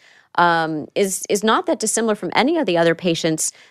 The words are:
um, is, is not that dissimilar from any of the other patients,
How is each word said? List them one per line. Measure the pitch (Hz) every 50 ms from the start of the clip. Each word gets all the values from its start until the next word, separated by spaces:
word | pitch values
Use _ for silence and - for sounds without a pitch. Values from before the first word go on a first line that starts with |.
| _ _ _ _ _ _ -
um, | - 175 175 170 165 160 160 160 151 - - _
is, | - 202 190 190 - - -
is | 202 196 220
not | 220 233 339 370
that | - 311 -
dissimilar | 214 214 - 220 233 220 208
from | - 185 170 -
any | - 226 285 349
of | 320 269
the | 185 170
other | 165 170 170 165
patients, | - 185 180 165 - - 165 160 156 - - - - - -